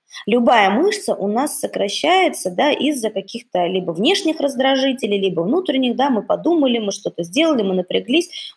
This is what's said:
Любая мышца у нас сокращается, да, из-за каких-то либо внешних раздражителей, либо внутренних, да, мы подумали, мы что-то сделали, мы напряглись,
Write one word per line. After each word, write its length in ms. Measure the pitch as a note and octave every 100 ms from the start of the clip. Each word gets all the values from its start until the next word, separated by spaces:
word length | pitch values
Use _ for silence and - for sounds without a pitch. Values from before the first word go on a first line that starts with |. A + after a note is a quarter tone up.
| _ - -
Любая 440 | A#3+ A#3+ A#3+ F#3+
мышца 440 | G#3 G4 G#4 -
у 140 | F#3 G3+
нас 320 | A3 D4 -
сокращается, 920 | G3+ - G3+ - C#4+ F#4 E4+ - F#3
да, 220 | F3+ C#4+
из-за 380 | - C#4 C#4 A3
каких-то 560 | G3 F#3+ A3+ - F3+ F3
либо 260 | F#3 F3+
внешних 480 | E3 B3 F#4+ D#4+ D#4
раздражителей, 800 | C#4+ A#3+ C4 C4+ C4+ B3+ G#3+ G3+
либо 220 | F#3+ E3
внутренних, 540 | E3+ E4+ F#4 C4 B3 A#3
да, 140 | C#4
мы 120 | G#3+
подумали, 560 | - E3+ B3+ E4+ C4+ A#3
мы 140 | G3+
что-то 320 | F#3+ - -
сделали, 380 | E3+ G#3 E4 C4+
мы 120 | F#3+
напряглись, 560 | F#3 F3+ F#3+ G3 D4+ E4+ - -